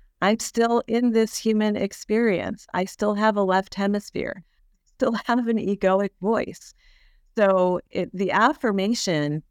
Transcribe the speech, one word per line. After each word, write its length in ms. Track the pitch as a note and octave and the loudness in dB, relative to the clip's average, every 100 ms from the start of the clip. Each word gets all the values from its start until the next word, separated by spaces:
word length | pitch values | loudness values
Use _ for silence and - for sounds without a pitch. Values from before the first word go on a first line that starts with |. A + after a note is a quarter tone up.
| _ - | _ -2
I'm 180 | F#3+ A3 | 0 0
still 440 | - - A#3 A#3 - | -2 -2 0 0 0
in 240 | A3+ B3 | 0 2
this 260 | A3+ A3 - | 2 0 -2
human 400 | A3+ G#3+ G#3+ G#3 | 0 2 0 0
experience. 920 | G3 - - G#3+ A#3 F3 - - - | -4 -6 -2 0 2 0 -4 -10 -6
I 120 | F3+ G3 | -4 -4
still 300 | - G#3 G#3 | -2 -2 2
have 220 | A3 G#3 | 2 2
a 60 | |
left 300 | F#3+ F#3+ F#3+ | 2 0 -2
hemisphere, 680 | - G3+ G#3 - - - - - _ _ _ _ | -4 -2 -2 -4 -8 -6 -8 -16 _ _ _ _
still 300 | - B3+ A3+ - | -2 -2 0 -2
have 220 | A#3+ A#3 | -2 0
an 100 | A3+ | -2
egoic 540 | F#3 G3+ F#3 F#3+ G3+ - | -2 0 2 2 0 -4
voice. 520 | F#3+ A3+ - - - - _ _ _ _ _ - | -2 -2 -4 -10 -20 -20 _ _ _ _ _ 2
So 420 | G3 F#3+ F3+ F3+ - | 4 4 2 0 -4
it, 200 | - F3 | -6 -4
the 180 | F3+ F#3+ | -2 0
affirmation 1120 | F#3+ A#3 D#4 A#3+ G3 G3 A#3+ - D#3 D3 D3+ - | 2 2 2 -2 0 0 -2 0 0 0 -4 -2